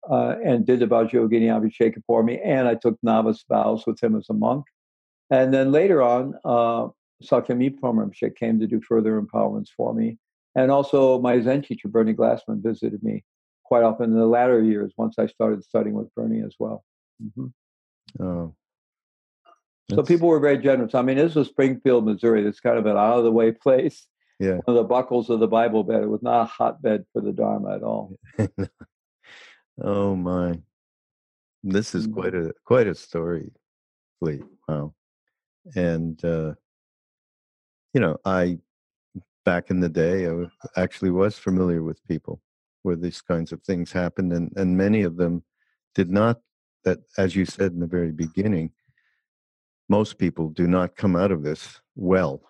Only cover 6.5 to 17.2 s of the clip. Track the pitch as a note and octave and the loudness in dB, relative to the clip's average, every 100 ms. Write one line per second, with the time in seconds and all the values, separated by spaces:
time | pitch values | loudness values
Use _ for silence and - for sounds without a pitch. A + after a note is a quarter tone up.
6.5 | A#2+ A#2 A#2 A#2 - _ _ - B2+ A#2 | 2 2 0 -4 -10 _ _ 0 0 2
7.5 | B2 C3 C3+ B2+ A2+ G#2 - A2+ - A2+ | 0 0 -2 -2 0 -2 -4 -6 -4 -2
8.5 | A2+ A2 A2 - A2+ A2 A2 G#2+ A2+ A2 | 0 0 -4 0 0 2 -2 -2 -2 -2
9.5 | G#2+ G#2+ - A#2 A2+ A2+ A2+ _ _ _ | -2 -10 -6 -4 -2 -4 -6 _ _ _
10.5 | - C3 C#3 C#3 C#3 C3+ B2+ B2 B2 A#2+ | 0 2 2 2 4 4 4 2 2 2
11.5 | C#3 C#3+ - G2+ A2+ A2 A2 A2+ A2+ - | -2 -2 -10 -2 0 2 2 2 0 -4
12.5 | A2 G#2+ A2+ A#2 G2+ A2 G#2+ _ _ _ | -6 -4 -4 -6 -4 -6 -6 _ _ _
13.5 | _ _ A#2+ A2+ A2+ A#2 A2+ A2+ A#2+ B2 | _ _ 4 4 2 0 2 4 4 4
14.5 | B2 A2 G#2 G2+ - A2 A2 A2 _ A2 | 4 4 0 -4 -4 -6 -2 -4 _ -2
15.5 | G#2+ - A2+ G#2+ G#2 A2 - A2+ A2+ G#2+ | -2 -4 -4 -2 -4 -8 -6 -4 -4 -6
16.5 | - A2 A2 _ _ _ _ | -6 -8 -8 _ _ _ _